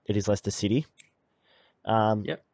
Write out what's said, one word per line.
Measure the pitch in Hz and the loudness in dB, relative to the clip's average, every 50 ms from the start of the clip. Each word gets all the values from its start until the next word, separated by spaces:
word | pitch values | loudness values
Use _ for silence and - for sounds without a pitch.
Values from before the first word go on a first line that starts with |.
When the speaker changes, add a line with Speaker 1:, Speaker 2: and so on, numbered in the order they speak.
| _ | _
Speaker 1:
it | - 101 | -4 -2
is | 104 95 | -2 0
Leicester | 104 101 - - 101 | 0 -2 0 -2 -4
City. | - - 107 98 110 143 151 - _ - - _ _ _ _ _ _ _ _ _ _ _ _ _ _ _ - | -4 -2 0 0 0 0 -2 -4 _ -20 -20 _ _ _ _ _ _ _ _ _ _ _ _ _ _ _ -4
Um, | - 113 110 107 110 107 107 104 | 0 2 2 4 2 2 0 -2
Speaker 2:
Yep. | - - - _ _ | -6 -8 -8 _ _